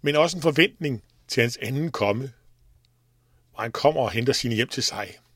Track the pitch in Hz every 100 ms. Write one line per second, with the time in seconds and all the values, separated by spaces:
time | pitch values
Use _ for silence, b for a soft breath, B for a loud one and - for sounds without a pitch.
0 | 143 147 165 175 160 139 185 - 156 117
1 | _ _ _ - 120 - 113 135 160 -
2 | 101 107 135 - _ _ _ _ _ _
3 | _ _ _ _ _ - 113 - 147 156
4 | 113 104 120 143 123 110 123 - - -
5 | 101 - _